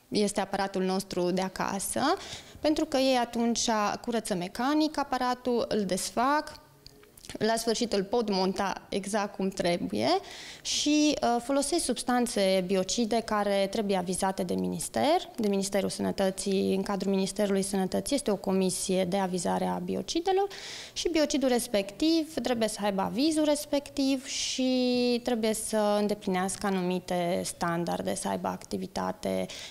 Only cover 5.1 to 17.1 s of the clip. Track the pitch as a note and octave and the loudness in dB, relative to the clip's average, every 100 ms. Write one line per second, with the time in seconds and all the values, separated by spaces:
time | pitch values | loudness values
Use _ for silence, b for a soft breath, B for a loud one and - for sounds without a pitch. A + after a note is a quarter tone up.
5.1 | B3 B3 B3 B3 A#3+ - G#3+ F#3+ F#3 - | 0 0 -2 0 0 0 0 0 -2 -2
6.1 | - B3+ D4 D4+ - - - - - - | 0 2 2 0 -12 -20 -20 -20 -20 -20
7.1 | - - - G#3+ A3+ A#3 G#3+ A3+ G3+ F#3+ | -20 -14 -2 0 2 0 0 0 0 0
8.1 | A#3+ G#3+ F#3+ F#3 F#3+ G3 - - G3 G3 | 0 2 2 2 0 -2 -4 -4 -6 -2
9.1 | G#3 G3+ - F#3+ - F3+ F3 F3+ G#3 A#3 | -2 -2 -2 -4 0 0 0 -2 0 2
10.1 | F#4+ B B B B - - D4 D4+ D4+ | 2 B B B B -4 -2 2 4 4
11.1 | - A#3 A#3+ A#3+ C#4 C#4 E4+ - A#3+ - | 2 2 0 2 0 2 0 0 -2 0
12.1 | B3 A#3 G#3 F#3+ F#3+ F3+ F#3+ F#3 - A3 | 0 2 2 4 4 2 0 0 0 2
13.1 | A#3 A3 G#3+ G3+ G3 G3 A3+ G3+ F#3+ F3 | 0 0 0 2 2 2 0 0 0 0
14.1 | F3+ F#3+ F#3+ F3+ F#3+ F#3 F3+ - A3 B3 | 0 0 0 -2 0 -2 -2 -4 0 2
15.1 | F4+ - - G#3+ G3 G3 G3 F#3+ - G3 | 2 0 -4 0 0 0 0 0 -2 -2
16.1 | F#3 F#3+ F#3+ G3+ G3 G3 F#3+ G3 G3 F#3+ | 0 0 0 0 2 2 0 0 -2 0